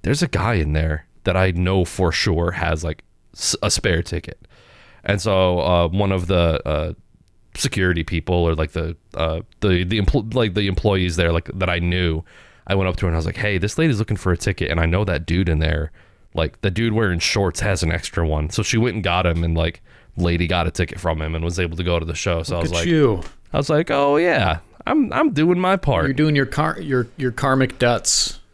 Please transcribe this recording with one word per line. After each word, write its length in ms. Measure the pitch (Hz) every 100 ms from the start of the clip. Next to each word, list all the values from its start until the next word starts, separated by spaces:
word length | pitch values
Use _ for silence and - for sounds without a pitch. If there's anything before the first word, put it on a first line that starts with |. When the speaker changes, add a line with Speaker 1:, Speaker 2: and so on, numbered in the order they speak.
Speaker 1:
"There's 200 | 76 143
a 60 | 175
guy 280 | - 101
in 180 | 107 73
there 320 | 76 80 76 - -
that 100 | -
I 160 | 92 95
know 320 | 87 90 95
for 300 | 85 - 87
sure 380 | 78 - 82 85
has, 320 | 90 85 78
like, 200 | 82 78 _ _ _
s-, 200 | - - -
a 80 | -
spare 320 | - 107 82
ticket." 380 | 85 85 - - - - - - - -
And 180 | - 101
so, 380 | 110 95 92 87
uh, 280 | 76 87 85
one 240 | 92 101
of 160 | 95 87
the, 340 | 90 85 80 -
uh, 260 | 76 80 80 _ _ _ _ _
security 480 | - - 98 92 85
people 320 | 80 85 82
or, 200 | 87 85
like, 160 | 78 78
the, 260 | 87 80 82 _
uh, 280 | - 80 80 - _
the, 240 | 104 90
the 180 | 90 110
empl-, 320 | 95 135 110
like, 220 | 127 113
the 120 | 92 98
employees 480 | 90 104 95 90
there, 160 | 82 85
like, 180 | 85 -
that 160 | 95 90
I 100 | 87
knew, 440 | 87 90 87 80 - - - - -
I 80 |
went 140 | 98 92
up 80 | 87
to 80 |
her 20 | 90
and 80 |
I 20 | 82
was 80 |
like, 120 | 80 -
"Hey, 200 | 104 95
this 200 | 98 -
lady's 220 | 165 107
looking 180 | 110 101
for 140 | 92
a 60 | 87
ticket, 340 | - - 76
and 80 | 82
I 60 |
know 200 | 82 90
that 200 | 101 87
dude 220 | 82 87 87
in 120 | 78
there, 320 | 80 78 78 - - _ -
like, 280 | - 80 -
the 100 | 101
dude 220 | 90 117
wearing 260 | 107 104 87
shorts 400 | - 104 95 -
has 240 | 107 92
an 80 | 82
extra 360 | 82 - - 82
one." 220 | 76 76
So 140 | -
she 140 | - 110
went 180 | 120
and 80 | 92
got 220 | 90 87
him, 180 | 90 82
and, 120 | 85
like, 260 | 82 80 - - - - -
lady 300 | 87 85 85
got 200 | 87 82
a 40 |
ticket 280 | - - -
from 220 | 85 80
him 120 | 78
and 120 | 80
was 140 | 85 87
able 180 | 87 82
to 60 |
go 140 | 90 85
to 80 |
the 100 | 80
show. 280 | 78 101 82
So 120 | 80
Speaker 2:
Look 40 | 87
Speaker 1:
I 40 |
was 80 | 82
Speaker 2:
at 40 |
Speaker 1:
like, 120 | 87 120
Speaker 2:
you. 340 | 160 135 92 - - -
Speaker 1:
I 40 | 151
was 120 | 143
like, 200 | 151 170
"Oh 280 | 139 143 147
yeah, 420 | 175 151 90 82 - -
I'm, 280 | - 302 247
I'm 180 | 254 311
doing 280 | 147 160 180
my 180 | 185 190
part." 280 | 147 95
Speaker 2:
You're 80 | 82
doing 220 | 131 156
your 100 | 147
kar-, 340 | 135 - 156 185
your, 260 | 160 127 117
your 160 | - 127
karmic 480 | 110 139 135 131 -
debts. 560 | 120 117 - - - - -